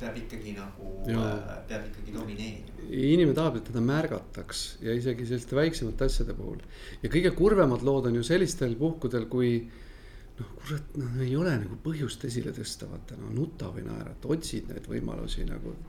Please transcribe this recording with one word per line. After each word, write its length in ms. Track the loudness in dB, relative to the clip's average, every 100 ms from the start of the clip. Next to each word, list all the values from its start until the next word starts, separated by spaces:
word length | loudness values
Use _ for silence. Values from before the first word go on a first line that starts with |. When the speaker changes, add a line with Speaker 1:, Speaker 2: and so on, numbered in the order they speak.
Speaker 1:
peab 160 | -8 -8
ikkagi 400 | -8 -10 -8 -8
nagu, 480 | -10 -10 -10 -6 0
Speaker 2:
Jaa. 280 | 2 2 -2
Speaker 1:
äh, 320 | -6 -10 -6
peab 160 | -6 -6
ikkagi 260 | -8 -8
domineerima. 800 | -6 -6 -6 -8 -8 -12 -12 -6
Speaker 2:
Inimene 440 | 0 6 6 6
tahab, 220 | 6 2 0
et 80 |
teda 160 | -2 2
märgataks 1000 | 4 4 0 -4 -6 -10 -8 -8 -8 -6
ja 100 | -2
isegi 320 | 0 0 -2 -2
selliste 280 | -4 0
väiksemate 500 | 2 2 2 -2 2
asjade 300 | 4 4 2
puhul. 220 | -2 -6 -8 -10 -14 -14 -6
Ja 60 | 2
kõige 220 | 6 6 8
kurvemad 460 | 8 10 8 6
lood 240 | 4 4 4
on 80 |
ju 80 | 2
sellistel 520 | 4 4 4 2 0
puhkudel, 520 | 2 0 2 0 0 2
kui, 420 | 4 4 4 0 -12 -16 -16 -16 -16 -16 -12
noh, 60 | -12 -10 -6
kurat, 300 | -6 -6 -6
noh, 240 | -4 -2
ei 140 | 0 2
ole 140 | 4 2
nagu 180 | 0 -4
põhjust 400 | -4 -2 -4 -4
esile 260 | -4 -2 -4
tõsta, 360 | -6 -8 -8 -10
vaata, 240 | -10 -10 -10
no, 140 | -4
nuta 340 | -2 -2 -4 -8
või 180 | -6
naera, 260 | -6 -8 -8
et 140 | -8
otsid 420 | -2 -2 -2 -6 -6
neid 180 | -10 -6
võimalusi 560 | -4 -4 -4 -4 -2 -2
nagu 300 | -2 -6 -8